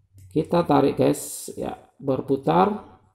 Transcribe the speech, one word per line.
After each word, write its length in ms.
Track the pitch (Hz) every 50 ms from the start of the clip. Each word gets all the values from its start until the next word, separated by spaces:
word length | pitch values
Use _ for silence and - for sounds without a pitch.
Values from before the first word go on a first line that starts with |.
| _ _ _ - - -
Kita 320 | - 151 156 - 170 170
tarik, 320 | 170 - 143 139 135 143 139
guys, 560 | - 131 139 143 - - - - - - - - -
ya, 160 | 123 - - - - _ _ _
berputar. 1000 | 131 139 131 - - - 135 135 - 151 160 180 190 208 208 - - - - _ _ _